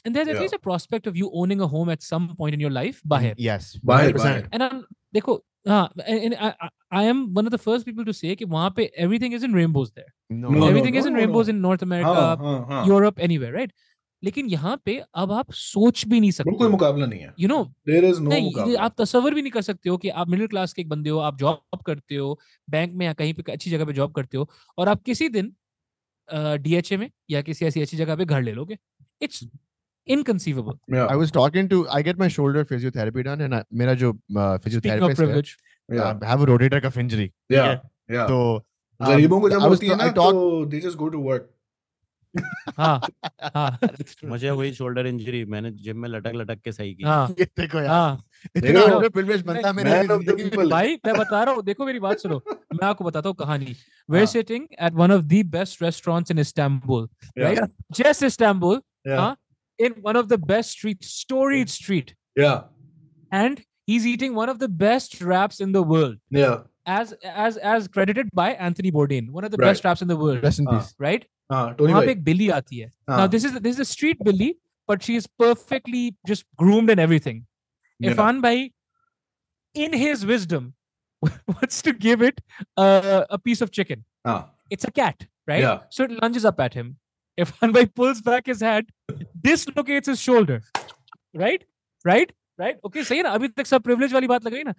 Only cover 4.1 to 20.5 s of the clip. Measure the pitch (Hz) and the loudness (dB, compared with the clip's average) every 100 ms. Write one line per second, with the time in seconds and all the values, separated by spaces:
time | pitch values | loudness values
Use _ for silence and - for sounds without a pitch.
4.1 | 135 139 127 - 226 262 262 202 - _ | 4 0 0 -4 -4 -4 -6 -16 -20 _
5.1 | 214 233 226 _ _ 196 208 175 175 - | -4 -2 -4 _ _ 2 2 2 -4 -4
6.1 | 226 226 233 214 - 165 - - 185 214 | -2 -2 -2 -4 -4 -12 -16 -6 0 2
7.1 | 262 240 185 220 226 214 240 233 220 220 | 0 0 -2 0 -2 -2 -2 -4 -8 -8
8.1 | 196 165 196 202 160 185 190 220 - 175 | -6 -6 -6 -4 -2 -2 -2 -4 -2 0
9.1 | 220 247 233 254 190 165 143 117 - - | 0 -2 -4 0 2 2 2 -2 -8 -20
10.1 | _ - 113 123 147 156 - 262 262 269 | _ -12 -6 0 4 6 6 4 2 0
11.1 | 247 220 226 220 208 180 185 180 175 170 | 2 2 2 2 0 0 0 -2 0 2
12.1 | 175 165 165 143 135 120 135 190 196 208 | 2 2 0 -2 -4 -4 0 4 6 4
13.1 | - 170 160 120 165 254 _ _ _ _ | 2 0 0 -2 -6 -8 _ _ _ _
14.1 | _ 185 285 262 165 165 285 - 254 - | _ -8 -6 -4 -4 -4 -6 -6 -8 -8
15.1 | 170 190 208 277 - - 202 233 - 220 | -6 -4 -4 -6 -10 -6 2 2 2 2
16.1 | 233 208 - 139 208 233 196 151 143 131 | 4 4 2 -2 2 2 4 2 2 -2
17.1 | 101 76 - 190 294 208 - 147 160 185 | -6 -12 -4 0 0 -4 -8 0 4 4
18.1 | 175 147 - 147 127 220 233 220 - 214 | 4 2 0 0 -2 -2 0 -2 -2 0
19.1 | 247 277 294 277 233 202 185 180 180 190 | 0 0 0 -4 -6 -6 -6 -4 -4 -4
20.1 | 165 170 185 220 | -6 -2 -2 -2